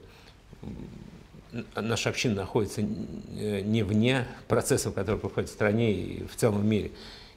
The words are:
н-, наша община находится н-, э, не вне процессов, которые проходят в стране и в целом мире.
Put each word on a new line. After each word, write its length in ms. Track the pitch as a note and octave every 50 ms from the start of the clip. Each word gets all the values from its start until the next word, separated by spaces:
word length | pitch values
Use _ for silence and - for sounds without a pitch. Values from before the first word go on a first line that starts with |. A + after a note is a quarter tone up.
| - - - - - - - - - - - - - - - - - - - - - - - - - - - - - - -
н-, 120 | A#2 G#2+ - -
наша 340 | - G#2 A2+ A#2 G#2 - A#2+
община 240 | G#2 - - C3 G#2+
находится 460 | G2 F#2+ F#2 - B2+ G#2 G2 - -
н-, 260 | G#2 G#2 G#2+ - - - - - - - - G2+
э, 220 | G#2 G#2+ G#2 G2
не 220 | G2 G#2 G#2+ A2+ G#2+
вне 440 | F#2 G#2+ G#2+ A2 B2 C3 C3+ A#2 - - - - -
процессов, 460 | A#2+ A#2 A2 - C#3 A#2 - A2 F#2+
которые 260 | - G#2 G2+ G#2 F#2
проходят 280 | - G2 - - G2 -
в 40 | -
стране 400 | - A2 G#2 G#2 A2+ A#2 A2+ G2+
и 340 | F2+ F#2 F#2 F2+ - F#2
в 100 | F2 -
целом 300 | - - A#2+ G2+ G2+ G2+ G#2+
мире. 220 | A2 G#2 E2 - - - - - - - - - -